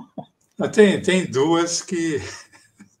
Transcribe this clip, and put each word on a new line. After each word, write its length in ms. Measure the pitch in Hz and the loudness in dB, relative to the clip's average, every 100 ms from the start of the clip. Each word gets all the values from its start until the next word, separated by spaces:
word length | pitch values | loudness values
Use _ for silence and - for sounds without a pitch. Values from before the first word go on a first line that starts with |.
| - - - _ _ - - | -14 -16 -20 _ _ -6 -2
Tem, 280 | - 208 160 | 4 4 4
tem 240 | 165 185 147 | 0 0 0
duas 520 | 120 156 165 170 - | 0 2 2 0 -4
que 400 | - 175 165 143 | -6 -4 -4 -4
<laughs> 240 | 95 - - _ _ _ - _ | -8 -16 -20 _ _ _ -20 _